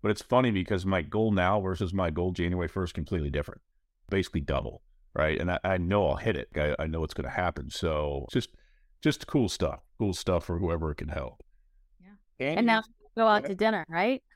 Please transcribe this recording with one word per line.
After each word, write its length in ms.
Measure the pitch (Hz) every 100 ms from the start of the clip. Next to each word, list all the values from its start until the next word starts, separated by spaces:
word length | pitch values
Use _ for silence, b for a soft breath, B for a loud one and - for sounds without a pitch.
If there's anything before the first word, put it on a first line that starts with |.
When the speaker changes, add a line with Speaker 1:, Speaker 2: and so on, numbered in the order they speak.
Speaker 1:
But 120 | 104
it's 100 | 104
funny 280 | - 123 127
because 360 | 101 90 98 92
my 160 | 95
goal 300 | 73 107 110
now 280 | 101 90 104
versus 320 | 95 90 95
my 180 | 95 87
goal 220 | 80 90
January 360 | 87 87 90 85
first, 260 | - 90
completely 360 | - 76 90 73
different, 300 | 69 - - _ _ _ _ -
basically 320 | 98 90 -
double, 400 | 71 67 - - - _ _
right? 260 | - 78 78
And 100 | 87
I, 80 | 87
I 140 | 92 95
know 280 | 87 101 85
I'll 100 | 67
hit 200 | 113 82
it. 120 | - 76
I, 200 | 76 -
I 80 | 80
know 160 | 80
it's 120 | 78
gonna 160 | - 67
happen. 400 | - 90 78 69
So 560 | - 85 76 73 69 69
just, 180 | - - - _ _ _ _
just 240 | 156 - -
cool 220 | 147 107
stuff, 320 | - 80 - - -
cool 160 | 104
stuff 300 | 87 - 90
for 140 | - 85
whoever 320 | 87 82 80
it 60 | 73
can 120 | 73
help. 360 | 78 65 - - _ _ _ _ _
Speaker 2:
Yeah. 80 | 180 208 _ -
Speaker 1:
And 180 | 135 170
Speaker 2:
And 80 | 233
now 120 | 220
Speaker 1:
you 300 | 220 _ - -
Speaker 2:
go 100 | 226
out 160 | 208
Speaker 1:
Yeah. 60 | 208
Speaker 2:
to 60 |
dinner, 320 | 190 220 208 160
right? 340 | 165 208 269 -